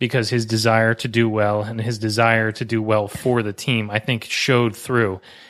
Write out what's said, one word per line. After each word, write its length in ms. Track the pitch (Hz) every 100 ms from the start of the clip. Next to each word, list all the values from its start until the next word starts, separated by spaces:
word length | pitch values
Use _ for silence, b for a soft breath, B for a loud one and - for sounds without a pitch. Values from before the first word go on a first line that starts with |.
because 300 | 123 127 113
his 160 | 123 110
desire 480 | 110 113 113 113 113
to 120 | 120
do 220 | 113 113
well 320 | 107 104 104
and 180 | 107 113
his 200 | 113 113
desire 520 | 110 107 117 113 110
to 120 | 110 117
do 160 | 113
well 260 | 107 107 104
for 360 | - 131 120
the 100 | 104
team, 380 | 101 - 117 104
I 80 | 104
think, 240 | - 117
showed 520 | - - - 127 117 98
through. 460 | - 123 107 92 B B B